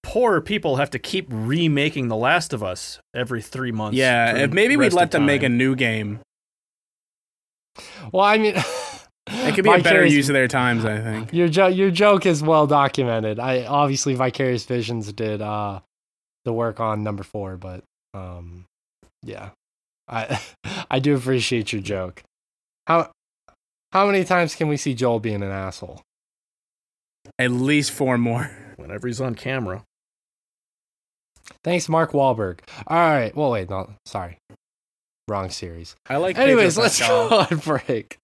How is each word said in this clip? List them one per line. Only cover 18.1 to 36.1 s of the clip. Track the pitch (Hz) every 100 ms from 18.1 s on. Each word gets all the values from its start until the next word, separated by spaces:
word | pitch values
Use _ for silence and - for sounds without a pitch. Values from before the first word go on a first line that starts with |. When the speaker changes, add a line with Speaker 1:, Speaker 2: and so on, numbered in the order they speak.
Speaker 3:
um, | 98 92 87 87 87 90 _ _ _ _ _
yeah. | 117 101 101 _ _ _ _ _ -
I, | 117 110 135 - _ -
<laughs> | 202 -
I | 131
do | 139
appreciate | 139 123 131 110 120 107
your | 110
joke. | 95 101 92 - _ _ _ _ _ _ -
How, | 165 - _ _ _ _ _ _ _ _
how | 190 202
many | 196
times | 180 185 165 -
can | 156
we | 147
see | 147
Joel | 120 123 117
being | 113 104
an | 98
asshole? | 98 95 - 92 - _ _ _ _ _ _ _ _ _ _ _ _ - -
Speaker 2:
At | 127
least | 123 131 147 139
four | - 135 123
more. | 120 117 151 - - -
Speaker 1:
Whenever | 71 101 123
he's | 117
on | 131 113
camera. | 123 131 104 92 - _ _ _ _ _ _ _ _ _ _ _ _ _ _ _ - -
Speaker 3:
Thanks, | 165 175 160
Mark | 160 160
Wahlberg. | 143 135 113 98 85 - - -
All | 160
right. | 165 147 113 127
Well, | 147
wait, | 113 92
no, | 95 95 104 -
sorry. | 104 87 85 _ - _ _ _ _ _ _ -
Wrong | 101 95
series. | - 90 85 82 -
Speaker 2:
I | -